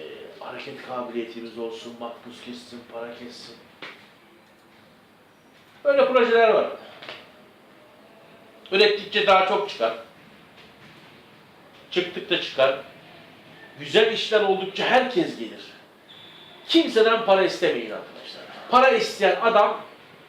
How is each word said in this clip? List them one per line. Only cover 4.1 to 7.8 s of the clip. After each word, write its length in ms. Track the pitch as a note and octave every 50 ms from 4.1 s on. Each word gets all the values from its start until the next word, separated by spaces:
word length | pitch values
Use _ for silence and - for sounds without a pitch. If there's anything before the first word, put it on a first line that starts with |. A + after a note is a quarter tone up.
| _ _ _ _ _ _ _ _ _ _ _ _ _ _ _ _ _ _ _ _ _ _ _ _ _ _ _ _ _ _ _ _ - - -
Böyle 240 | C#4+ C#4 C4+ -
projeler 420 | B3+ B3+ B3 A3+ A3+ A3+ A#3 A3+ G#3+
var. 180 | G3 - - - - - - - - - - - - - - - - - - - _ _ _ - - -